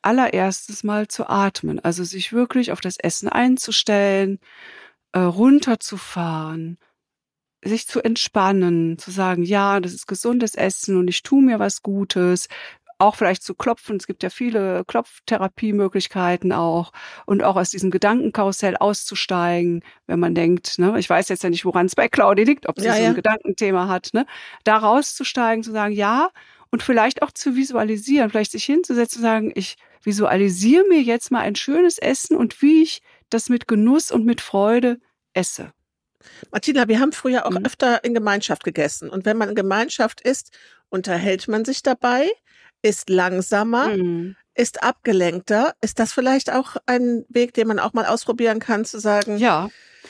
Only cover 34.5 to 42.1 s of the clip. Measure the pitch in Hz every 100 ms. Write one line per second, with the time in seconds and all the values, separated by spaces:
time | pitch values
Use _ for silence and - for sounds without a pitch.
34.5 | 196 208 233 247 240 _ _ _ - 180
35.5 | - - - _ _ _ _ _ - -
36.5 | - - 277 233 226 285 - 262 254 -
37.5 | 185 240 - 254 240 240 233 214 202 -
38.5 | 151 - - 147 - 165 190 196 220 202
39.5 | 214 196 196 240 - 220 - 240 269 -
40.5 | _ - _ _ 190 185 175 196 190 -
41.5 | 214 226 269 - 247 247